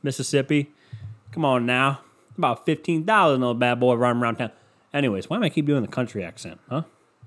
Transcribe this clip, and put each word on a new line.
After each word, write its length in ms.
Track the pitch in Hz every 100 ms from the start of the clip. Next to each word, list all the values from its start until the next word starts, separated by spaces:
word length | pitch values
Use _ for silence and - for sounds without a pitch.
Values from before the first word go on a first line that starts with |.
Mississippi? 680 | 143 131 131 139 135 147 143 _ _ - - - -
Come 120 | -
on 200 | 147 127
now. 360 | 120 127 135 139 - _ _ -
About 300 | 151 117 -
fifteen 380 | 156 - 165
thousand 380 | 165 220 175 135
old 160 | 123 120
bad 220 | 123 120
boy 140 | 123
running 280 | 117 123 120
around 140 | 120 113
town. 140 | 117 - _ _ _
Anyways, 380 | 143 143 98 -
why 60 | 202
am 60 |
I 60 | 190
keep 160 | -
doing 160 | 143 143
the 80 | 107
country 340 | - 120 107
accent, 380 | 87 - - - -
huh? 140 | 131 165 _ _ _